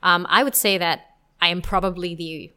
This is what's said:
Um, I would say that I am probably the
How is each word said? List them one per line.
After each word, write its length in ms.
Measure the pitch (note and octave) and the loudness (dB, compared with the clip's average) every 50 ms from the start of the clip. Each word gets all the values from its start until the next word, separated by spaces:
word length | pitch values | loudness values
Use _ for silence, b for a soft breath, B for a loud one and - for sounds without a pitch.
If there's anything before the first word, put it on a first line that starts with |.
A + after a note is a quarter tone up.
| - | 4
Um, 220 | F3+ F3 F3 F3+ - | 4 2 2 2 2
I 140 | - G#3 C4+ | 2 2 2
would 120 | C#4 - | 2 0
say 220 | - - G#3+ G3 F#3 | 0 2 2 2 2
that 240 | F3 E3+ D#3+ - - _ _ _ _ _ _ _ | 2 0 -2 -2 -6 _ _ _ _ _ _ _
I 80 | E3+ F3 | 0 0
am 120 | F3 F3+ | 0 0
probably 540 | F3 - - F#3+ F#3 F#3+ F3+ F3+ F3 F3+ E3+ | -4 -2 -2 0 0 0 -4 -4 -6 -8 -6
the 380 | E3 E3+ D#3+ D#3+ D3+ - - _ | -8 -10 -10 -10 -10 -12 -16 _